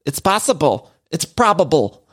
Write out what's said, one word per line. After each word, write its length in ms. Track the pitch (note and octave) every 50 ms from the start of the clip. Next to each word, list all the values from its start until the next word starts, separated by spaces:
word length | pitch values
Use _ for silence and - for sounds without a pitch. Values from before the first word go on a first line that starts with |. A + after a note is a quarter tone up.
| -
It's 140 | C#3+ C#3 -
possible. 720 | - G3 G3 G#3+ - - A#3+ C#3+ D#3 C3+ G2 - - _ _ _ _ -
It's 140 | - D#3+ -
probable. 800 | - - - A#3+ G#3+ G#3 - F3 C3+ D#3+ D3 G#2 - - _ _ _